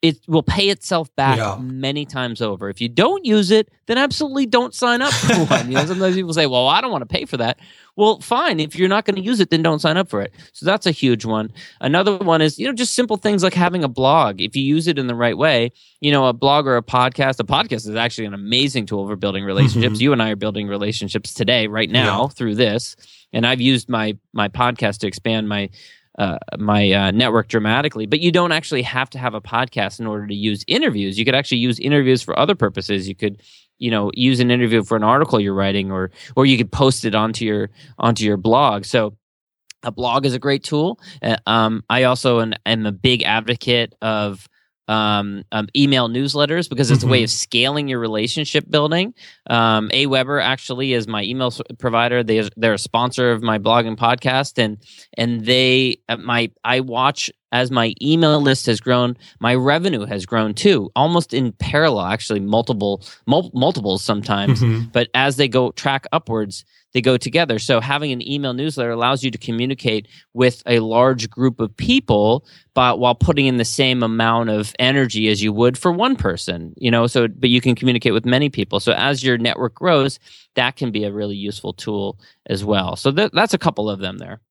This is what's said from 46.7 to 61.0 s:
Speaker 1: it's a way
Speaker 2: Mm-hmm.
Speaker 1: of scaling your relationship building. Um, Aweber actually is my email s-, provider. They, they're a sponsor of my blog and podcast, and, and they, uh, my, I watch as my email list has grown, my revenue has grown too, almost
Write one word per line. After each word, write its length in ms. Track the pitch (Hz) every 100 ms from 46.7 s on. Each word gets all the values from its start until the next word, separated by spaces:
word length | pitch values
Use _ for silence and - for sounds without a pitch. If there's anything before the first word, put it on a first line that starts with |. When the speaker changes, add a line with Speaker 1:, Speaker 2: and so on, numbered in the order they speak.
| 127 135
Speaker 1:
it's 120 | 139
a 40 | 127
way 120 | 127
Speaker 2:
Mm-hmm. 60 | 110
Speaker 1:
of 40 |
scaling 580 | - - 120 131 147 143
your 120 | 127
relationship 720 | 113 107 110 156 147 151 -
building. 440 | 156 151 165 196 - - _ -
Um, 420 | 117 113 110 107
Aweber 540 | 131 143 131 131 143
actually 480 | 107 131 - 127 135
is 140 | 123 104
my 160 | 107
email 240 | 104 127 127
s-, 140 | 117 - -
provider. 440 | 127 117 120 123
They, 260 | 113 110 104 -
they're 160 | 113
a 40 | 104
sponsor 520 | - 117 123 127 123
of 100 | 113
my 160 | 117 107
blog 280 | 110 117 113
and 120 | 110
podcast, 600 | 117 123 135 131 139 -
and, 220 | 110 107 _ - - -
and 280 | 117 117 107
they, 540 | 127 127 127 131 - -
uh, 80 | 113
my, 340 | 113 120 117 _ 113
I 160 | 127
watch 500 | 131 117 131 147 - - _
as 160 | 120 127
my 220 | 127 113 -
email 400 | 135 165 160 151
list 240 | 143 131 -
has 140 | 110
grown, 360 | - 123 123 120 - _
my 140 | 117 127
revenue 500 | 131 151 185 135 104
has 200 | 104 92
grown 280 | 113 107
too, 360 | 104 202 160 98
almost 380 | -